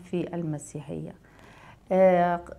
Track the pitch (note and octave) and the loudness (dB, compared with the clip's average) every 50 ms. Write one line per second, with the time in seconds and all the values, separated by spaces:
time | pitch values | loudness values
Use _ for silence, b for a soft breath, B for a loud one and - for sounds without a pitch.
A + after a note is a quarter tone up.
0 | - - F#3 F3 D#3+ - E3+ E3+ D#3+ D#3 D3+ C#3+ - - - D3+ C#3 - - D#3 | -10 -6 -6 -4 -4 -4 -6 -6 -6 -6 -6 -8 -10 -12 -14 -14 -10 -10 -10 -10
1 | - - - - B B B B B B B B B B B B _ - F#3 F#3 | -10 -12 -16 -20 B B B B B B B B B B B B _ 0 4 6
2 | F#3+ F#3 F3+ F3 F3 F3 F3 F3 F3 - - | 6 6 6 6 2 2 0 -2 -6 -12 -18